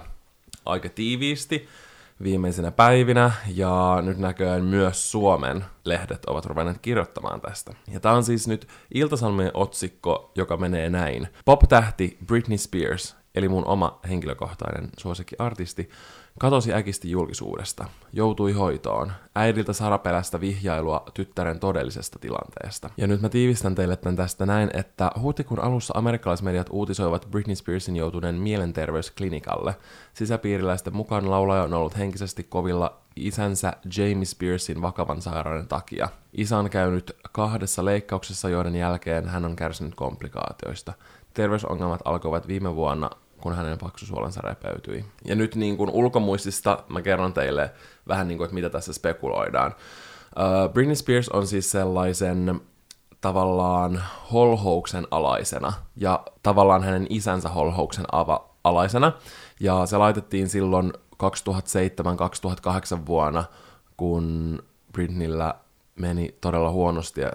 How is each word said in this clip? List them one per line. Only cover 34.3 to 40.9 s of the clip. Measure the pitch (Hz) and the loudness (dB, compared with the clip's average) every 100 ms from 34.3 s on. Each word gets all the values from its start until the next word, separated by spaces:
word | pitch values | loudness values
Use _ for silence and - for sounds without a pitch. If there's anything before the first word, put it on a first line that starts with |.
| - 90 90 - 82 | -4 -2 -2 -2 -4
vakavan | 87 - 82 78 | -4 -2 -4 -4
sairauden | 90 82 78 80 - | -4 -4 -4 -4 -4
takia. | 71 - - - - _ | -6 -6 -4 -4 -6 _
Isä | - 104 110 | -4 0 2
on | 101 | 2
käynyt | 98 92 90 - - - | 2 2 2 -2 -12 -10
kahdessa | - 107 110 95 - 95 | -2 -2 -2 -2 -2 2
leikkauksessa, | 101 - 92 - 92 95 | 0 0 -6 -6 -6 -2
joiden | 87 87 87 | 0 0 0
jälkeen | 87 87 - 82 87 | 0 -2 -2 -2 -2
hän | 90 85 | -4 -4
on | 85 | -4
kärsinyt | 82 82 80 - | -6 -6 -10 -6
komplikaatioista. | 67 - 65 - - - - - - | -8 -6 -10 -8 -8 -8 -10 -10 -12